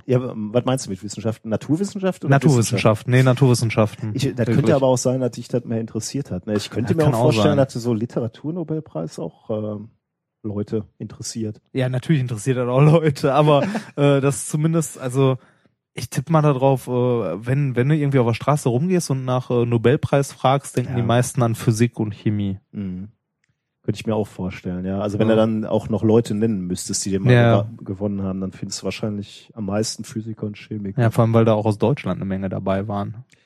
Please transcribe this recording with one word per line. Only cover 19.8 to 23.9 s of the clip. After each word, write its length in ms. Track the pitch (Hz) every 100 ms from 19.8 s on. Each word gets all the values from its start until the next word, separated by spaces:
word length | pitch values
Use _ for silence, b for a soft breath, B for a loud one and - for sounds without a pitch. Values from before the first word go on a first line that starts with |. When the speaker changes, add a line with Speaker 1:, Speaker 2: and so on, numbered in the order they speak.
| 113 151 - 143 139
Speaker 2:
fragst, 440 | - 127 139 - -
denken 160 | 123
Speaker 1:
Ja. 20 | 123
Speaker 2:
die 100 | 120
meisten 360 | 117 123 -
an 120 | 117
Physik 460 | 110 - 110 117 -
und 120 | 110
Chemie. 460 | 104 113 104 101 95 _
Speaker 1:
Mhm. 360 | - 98 90 101 _ _ _ _ _ _ _
Könnte 180 | -